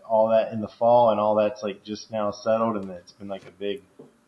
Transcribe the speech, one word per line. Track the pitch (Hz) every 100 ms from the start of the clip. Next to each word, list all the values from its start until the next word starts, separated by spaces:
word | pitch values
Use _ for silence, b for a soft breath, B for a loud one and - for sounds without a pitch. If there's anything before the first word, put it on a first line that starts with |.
| -
all | 110 110
that | 110 104
in | 117
the | 104
fall, | - 117 123 117
and | 104
all | 107 107
that's, | 104 -
like, | 107 98
just | 104 104 -
now | 110 104
settled, | - 113 110 113 107
and | 95
it's | 90 -
been, | _ 98
like, | 95 -
a |
big, | 90 101 98 _ - - _